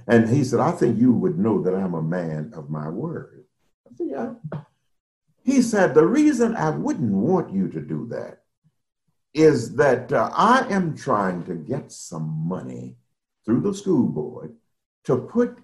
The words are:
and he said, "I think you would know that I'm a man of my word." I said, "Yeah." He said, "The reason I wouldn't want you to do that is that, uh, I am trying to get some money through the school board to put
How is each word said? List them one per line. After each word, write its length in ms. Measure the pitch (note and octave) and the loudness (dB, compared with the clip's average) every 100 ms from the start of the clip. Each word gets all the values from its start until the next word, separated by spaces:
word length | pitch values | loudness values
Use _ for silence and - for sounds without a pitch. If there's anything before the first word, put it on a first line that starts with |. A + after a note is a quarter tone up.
| - | 2
and 240 | A#2 A2 | 4 6
he 140 | D3 | 2
said, 160 | B2 A#2 | 2 2
"I 100 | C#3+ | 0
think 300 | E3 - A2 | 2 0 4
you 120 | B2 | 4
would 260 | G2 F2+ E2 | 4 0 0
know 200 | A2 F#2+ | 0 2
that 100 | F2+ | 0
I'm 220 | F#2+ F#2+ E2 | -2 -2 -4
a 80 | |
man 480 | D#2+ F2+ E2 D#2 D2+ | -4 -4 -4 -6 -8
of 160 | D#2+ C#2+ | -12 -10
my 180 | D#2 D2+ | -8 -8
word." 560 | F#2+ E3 B2 - - _ _ _ _ _ | -8 -8 -10 -14 -20 _ _ _ _ _
I 80 | A#3+ | -10
said, 120 | D#4 | -8
"Yeah." 220 | C4+ A#3 - D3+ D3+ - _ _ _ _ _ _ _ | -6 -10 -10 -12 -12 -14 _ _ _ _ _ _ _
He 200 | B3 C#4 | 0 2
said, 320 | - G#3 E3+ C#3+ | 2 2 4 6
"The 100 | E3+ | 6
reason 500 | C#4 D4+ A#3+ A3+ - | 6 4 4 0 0
I 140 | D#3 | -2
wouldn't 420 | D3 A#3 A3+ A2+ | -2 -4 -2 -2
want 400 | F#2+ C3 F#3 - | 0 2 0 0
you 160 | F#2+ F2 | -2 -4
to 120 | D#2+ | -6
do 240 | C#2+ D#2 - | -8 -8 -8
that 340 | B1 G1+ - _ _ _ _ _ _ _ _ _ | -10 -10 -16 _ _ _ _ _ _ _ _ _
is 420 | D3+ D#3 B2+ - A#2+ | 4 6 6 0 2
that, 360 | C#3+ A#2+ - | 2 2 0
uh, 160 | C3+ G#2+ | 0 0
I 360 | - G3+ C4 A3+ | 2 4 4 2
am 260 | G3 E3+ C3 | -2 -2 -4
trying 480 | C#3 G#2 F#2+ F2 E2 | -2 0 0 -4 -8
to 100 | E2 | -10
get 360 | D2+ - - | -6 -8 -8
some 380 | - - E2 D#2 D#2 E2 | -18 -12 -8 -6 -4 -4
money 500 | F2+ B1+ B1 B1 - _ _ _ _ | -6 -8 -12 -14 -18 _ _ _ _
through 180 | - C3 | -2 0
the 120 | G3+ | 0
school 340 | F#3+ F#3+ D3 F#2 | -4 0 0 0
board 460 | D2+ D2+ - D2+ - _ _ _ _ - | -2 -8 -12 -16 -20 _ _ _ _ -2
to 120 | C3 | -2
put 400 | - A#3 A#3 - | 0 -2 -2 -4